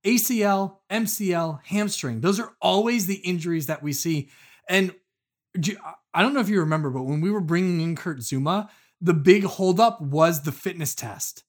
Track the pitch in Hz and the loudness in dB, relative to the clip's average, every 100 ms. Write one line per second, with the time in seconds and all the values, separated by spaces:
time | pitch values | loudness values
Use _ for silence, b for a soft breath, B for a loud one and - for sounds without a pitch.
0 | 202 240 - 240 202 196 190 - _ 214 | 2 2 2 0 2 2 -2 -8 _ -4
1 | 214 - 196 170 165 151 - 208 208 - | -2 -2 0 0 -2 -6 -4 -2 -2 -4
2 | 131 113 156 202 240 _ 185 190 226 240 | -6 -2 0 0 -4 _ 0 2 2 0
3 | 185 196 180 180 170 165 147 151 147 143 | -2 -4 -4 -4 -2 -4 -4 -6 -4 -4
4 | 170 156 139 b b b - 185 190 - | -2 -2 -4 b b b 0 0 0 -4
5 | _ _ _ _ _ 185 165 208 - - | _ _ _ _ _ -4 -4 -4 -14 -18
6 | _ 165 220 285 202 202 156 156 147 131 | _ 0 2 2 2 2 2 0 -2 -4
7 | 131 151 180 208 160 170 185 175 165 160 | -4 -2 0 0 0 0 2 0 -2 -4
8 | 180 139 117 135 143 190 208 B B B | -6 -8 -6 -2 0 -2 -4 B B B
9 | 175 165 143 202 196 - 190 180 233 226 | 2 4 6 6 4 0 0 4 4 2
10 | 143 147 165 156 147 - 185 170 147 - | -4 4 4 4 -4 -6 -8 -6 -8 -8
11 | 117 98 - - | -12 -10 -12 -12